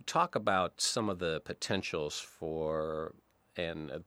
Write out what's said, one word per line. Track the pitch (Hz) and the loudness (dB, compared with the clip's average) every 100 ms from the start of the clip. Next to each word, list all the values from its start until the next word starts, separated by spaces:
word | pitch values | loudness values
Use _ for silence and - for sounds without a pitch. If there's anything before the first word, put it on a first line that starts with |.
| - | 0
talk | 165 175 - | 2 2 2
about | 107 95 85 - | 4 4 2 2
some | - 123 104 | 0 2 0
of | 90 | 0
the | 87 78 | 0 0
potentials | - - - 98 - 82 76 - | -4 -8 0 0 0 -2 -2 -4
for, | - - 80 80 78 78 80 78 80 - _ _ _ - | -10 -8 -4 0 0 0 -2 -4 -6 -10 _ _ _ -4
and, | 85 80 76 | -4 -4 -6
uh, | 76 | -8